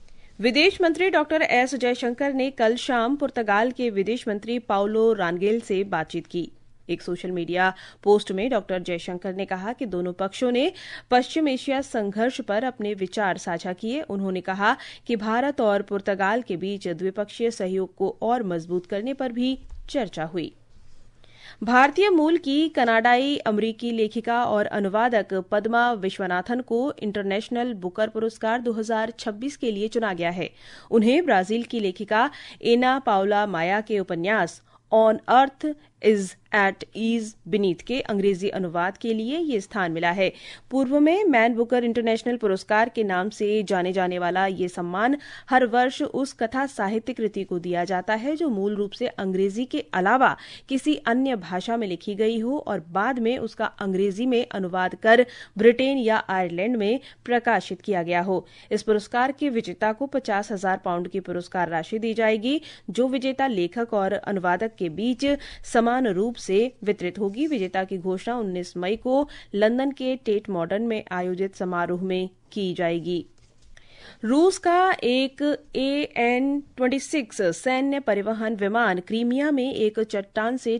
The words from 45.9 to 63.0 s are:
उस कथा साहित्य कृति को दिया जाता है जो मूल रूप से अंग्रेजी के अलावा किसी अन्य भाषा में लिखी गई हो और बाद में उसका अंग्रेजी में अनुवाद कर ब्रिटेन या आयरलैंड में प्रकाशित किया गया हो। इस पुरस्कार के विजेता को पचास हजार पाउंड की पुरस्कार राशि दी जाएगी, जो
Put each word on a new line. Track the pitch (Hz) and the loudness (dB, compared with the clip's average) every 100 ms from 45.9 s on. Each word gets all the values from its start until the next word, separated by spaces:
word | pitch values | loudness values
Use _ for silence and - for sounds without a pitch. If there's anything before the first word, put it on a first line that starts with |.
| - | 0
उस | 294 - 269 | -4 -2 -4
कथा | - 226 262 277 | -4 -4 -2 -4
साहित्य | - 196 220 240 | -2 -2 -2 -4
कृति | 247 214 202 | -4 -4 -4
को | 190 180 | -4 -4
दिया | 175 175 180 | -2 -2 -2
जाता | 180 180 220 | -2 -2 -2
है | 254 311 | -2 -2
जो | 330 | -2
मूल | 202 202 202 | 0 -2 -2
रूप | 202 | -4
से | - 247 | -4 -6
अंग्रेजी | - 190 185 196 202 254 | -4 -4 0 0 -2 -4
के | 302 - | -6 -4
अलावा | 185 190 254 233 147 - - - | 0 2 4 4 2 -6 -20 -6
किसी | 269 - 294 - | -2 0 0 0
अन्य | 247 269 240 | 2 2 -2
भाषा | 165 180 185 233 | -4 -6 -2 -2
में | 208 | -2
लिखी | 170 - 202 | -4 -6 0
गई | 220 233 | 0 0
हो | 226 285 | -2 -2
और | - 196 165 | -4 -6 -4
बाद | 175 220 254 | -2 0 0
में | 226 254 | 0 -2
उसका | 220 - 220 - | -4 -6 -6 -4
अंग्रेजी | 196 185 202 190 254 | -2 0 0 0 0
में | 233 240 | 0 0
अनुवाद | 202 180 185 180 185 | -4 -4 -2 -2 0
कर | 220 233 247 - - - | 6 6 6 -2 -12 4
ब्रिटेन | 214 240 262 277 | 6 6 4 2
या | 220 220 - | 2 0 0
आयरलैंड | 190 180 170 214 247 | 0 0 -2 -2 0
में | 202 269 - - - | 0 -2 -4 -14 -2
प्रकाशित | 240 233 208 - 185 | 0 2 0 0 -6
किया | - 185 | -2 -2
गया | 170 175 | 0 0
हो। | 185 185 - - - | 0 -2 -4 -14 -4
इस | 208 | -2
पुरस्कार | 214 208 208 240 262 | 2 0 0 0 0
के | 277 294 | 0 -2
विजेता | 233 175 175 214 | -2 -4 -2 -2
को | 220 277 | 0 -2
पचास | 269 - 202 208 | -4 -2 -2 -2
हजार | 202 190 190 185 | -4 -2 -2 -2
पाउंड | 175 180 | -4 -4
की | 190 | -6
पुरस्कार | 180 175 175 185 170 | -6 -6 -4 -4 -2
राशि | 165 165 220 | -2 -4 -4
दी | 226 | -4
जाएगी, | 220 220 220 226 302 - - - | 0 2 2 0 -2 -4 -14 -6
जो | 196 | 0